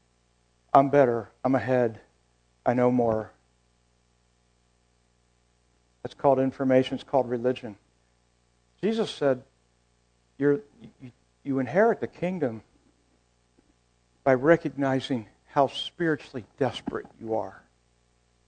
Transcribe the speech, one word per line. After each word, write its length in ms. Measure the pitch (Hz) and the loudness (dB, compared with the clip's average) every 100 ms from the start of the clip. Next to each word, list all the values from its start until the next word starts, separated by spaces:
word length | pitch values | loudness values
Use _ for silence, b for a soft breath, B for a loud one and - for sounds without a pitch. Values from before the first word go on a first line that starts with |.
| _ _ _ _ _ _ _ | _ _ _ _ _ _ _
"I'm 160 | 135 139 | 4 6
better. 400 | 139 127 117 - _ | 4 4 2 -6 _
I'm 120 | 127 131 | -2 -2
ahead. 440 | 110 127 120 110 - _ _ _ _ _ 131 | 0 0 0 -4 -14 _ _ _ _ _ -2
I 80 | |
know 180 | 123 123 | 0 2
more." 400 | 123 117 110 104 _ _ _ _ _ _ _ _ _ _ _ _ _ _ _ _ _ _ _ _ _ _ _ _ _ _ _ | 2 0 -2 -6 _ _ _ _ _ _ _ _ _ _ _ _ _ _ _ _ _ _ _ _ _ _ _ _ _ _ _
That's 140 | - - | -16 -2
called 240 | 147 131 | 2 4
information. 560 | 135 - 135 131 131 131 | 2 -2 2 4 2 -4
It's 80 | |
called 260 | - 139 120 | -2 0 0
religion. 460 | 120 123 127 117 101 _ _ _ _ _ _ _ _ _ _ | -2 -2 -4 -8 -16 _ _ _ _ _ _ _ _ _ _
Jesus 300 | 196 226 196 | -2 -2 -4
said, 320 | - 143 127 - _ _ _ _ _ _ _ _ - | -2 0 0 -4 _ _ _ _ _ _ _ _ -2
"You're, 240 | 143 143 - _ - _ | 0 0 -4 _ -20 _
you, 100 | 127 - _ _ | -20 -20 _ _
you 160 | 143 135 | -6 -4
inherit 400 | 127 160 233 202 | 0 2 2 0
the 80 | 113 | -6
kingdom 560 | - 175 185 135 110 - _ _ _ _ _ _ _ _ _ _ _ _ _ _ _ | -6 -6 -4 -4 -6 -14 _ _ _ _ _ _ _ _ _ _ _ _ _ _ _
by 100 | 135 | 0
recognizing 920 | 131 143 165 151 135 139 135 - 127 104 _ _ | 2 4 2 2 -4 -2 -2 -2 -6 -6 _ _
how 200 | 147 131 | 0 0
spiritually 800 | - - - 170 147 - 131 101 - | -2 -14 -6 -4 -4 -6 -14 -14 -4
desperate 500 | 123 107 - 110 - - | -4 -4 -8 -10 -10 -14
you 160 | 113 110 | -6 -6
are." 260 | 95 - _ _ _ _ _ _ _ _ | -6 -14 _ _ _ _ _ _ _ _